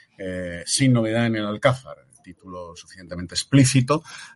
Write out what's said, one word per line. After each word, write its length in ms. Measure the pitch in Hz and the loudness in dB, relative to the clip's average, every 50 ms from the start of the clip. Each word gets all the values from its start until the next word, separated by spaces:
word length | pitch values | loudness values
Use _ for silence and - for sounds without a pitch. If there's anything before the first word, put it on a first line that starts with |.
| _ _ _ - | _ _ _ -12
eh, 420 | 98 92 92 92 90 87 87 85 82 | -10 -8 -8 -8 -8 -8 -10 -10 -6
Sin 260 | - - - 139 131 123 | -4 0 2 4 4 4
novedad 320 | 117 113 110 110 117 117 | 4 2 0 0 0 0
en 100 | 117 113 | 0 -2
el 120 | 107 104 | -2 -4
Alcázar, 500 | 104 107 107 - 131 127 - - 73 - - | -6 -6 0 2 2 2 0 -6 -16 -20 -20
el 240 | _ _ _ _ _ | _ _ _ _ _
título 520 | 92 85 _ - 92 90 90 87 82 85 | -20 -20 _ -20 -16 -16 -14 -14 -16 -18
suficientemente 600 | - - - - 92 90 82 87 87 90 - - | -20 -20 -20 -20 -20 -16 -14 -12 -10 -10 -8 -8
explícito, 680 | - - - 139 139 127 127 - 131 123 131 147 160 - - - - - - - | -8 -2 4 6 6 6 6 6 2 2 2 0 -2 -2 -8 -16 -18 -20 -20 -20